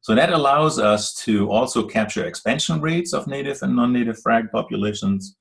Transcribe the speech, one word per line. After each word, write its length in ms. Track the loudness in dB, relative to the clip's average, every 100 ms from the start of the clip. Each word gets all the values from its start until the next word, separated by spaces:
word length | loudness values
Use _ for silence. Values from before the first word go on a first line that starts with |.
So 120 | 2 2
that 180 | 4
allows 460 | 2 4 4 2 2
us 340 | 2 2 0 -6
to 260 | 0 0 2
also 380 | 0 0 -2 -2
capture 380 | -2 -2 -4 -6
expansion 560 | -4 -2 -2 0 -2
rates 320 | 0 -2 -2
of 120 | -6 -6
native 360 | -8 -6 -4
and 120 | -2
non-native 460 | 2 2 2 0 -2
frag 300 | 0 0 2
populations 840 | -4 -4 -2 -2 -2 -2 -2 -4 _